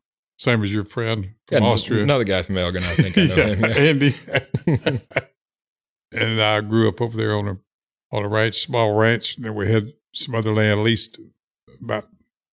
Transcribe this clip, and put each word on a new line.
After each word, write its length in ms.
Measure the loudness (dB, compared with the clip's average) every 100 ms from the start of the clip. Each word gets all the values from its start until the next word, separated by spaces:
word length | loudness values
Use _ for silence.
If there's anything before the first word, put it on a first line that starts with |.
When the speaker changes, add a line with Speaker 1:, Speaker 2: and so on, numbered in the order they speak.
| _ _ _ -6
Speaker 1:
same 220 | 0 0
as 80 | 0
your 100 | -2
friend 420 | -4 -6 -4 -4 -6
from 80 | -12 -2
Speaker 2:
Yeah, 60 | 2
n-, 60 |
Speaker 1:
Austria. 400 | 4 2 0 0
Speaker 2:
another 200 | 2 2 2
guy 160 | -2
from 140 | -2 -2
Elgin, 260 | -2 -2
I 100 | -2 0
think 220 | 2 2
I 60 | 2
know 100 | 2
Speaker 1:
<laughs> 0 |
Yeah, 200 | 0 0
Speaker 2:
him, 40 |
yeah. 160 | 0 2
Speaker 1:
Andy. 1200 | 2 4 2 0 -4 -6 -4 -4 0 0 0 -4 -6
<laughs> 60 | -8 -8 _ _ _ _ _ _ _ _
And 280 | -4 -2 2
I 200 | 2 2
grew 260 | 0 2 2
up 140 | 0
over 160 | -4 -4
there 180 | -2 -2
on 120 | -4
a, 100 | -6 _ _ _ _ -8 -6
on 80 |
a 60 | -2
ranch, 260 | 0 0 -2
small 320 | -4 0 2 4
ranch. 400 | 2 2 -4 -10
And 100 | -8
then 100 | -4
we 140 | 0
had 220 | 0 0 -12 _
some 220 | -10 -6 -4
other 180 | 0
land 280 | 2 2 2
leased 360 | 2 0 -2 -12 -20 _ _ _ _ -14
about, 260 | -8 -8 -8 _ _ _ _